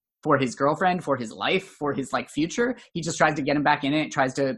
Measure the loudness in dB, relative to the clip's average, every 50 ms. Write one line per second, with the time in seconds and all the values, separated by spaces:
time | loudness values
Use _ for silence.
0 | _ _ _ _ 0 2 2 4 2 0 -2 0 0 0 2 2 2 0 0 0
1 | 0 -2 -2 -2 -2 -6 -8 -4 -2 0 0 0 -2 -6 -12 -6 -4 -4 -2 -4
2 | -4 -2 -4 -4 -4 -4 -2 -2 -2 -2 0 -2 -2 -2 -2 -6 -10 -10 -8 -6
3 | -4 -4 0 2 2 2 2 2 0 0 2 2 4 2 2 2 2 0 0 0
4 | 0 -2 0 0 0 0 0 0 -2 -2 -2